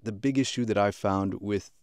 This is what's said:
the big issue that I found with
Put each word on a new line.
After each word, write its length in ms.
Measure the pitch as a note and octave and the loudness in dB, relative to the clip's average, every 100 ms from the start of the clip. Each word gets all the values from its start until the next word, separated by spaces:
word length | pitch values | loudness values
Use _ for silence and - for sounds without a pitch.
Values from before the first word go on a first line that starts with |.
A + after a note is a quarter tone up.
the 100 | A#2 | -6
big 260 | G#2 C3+ C3+ | -4 0 0
issue 260 | C3 - A2+ | 0 0 0
that 120 | G2+ | 2
I 120 | G2+ | 2
found 500 | - G#2 G2 G2 - | 2 0 0 0 -2
with 320 | G2+ G2+ - _ | -2 -4 -4 _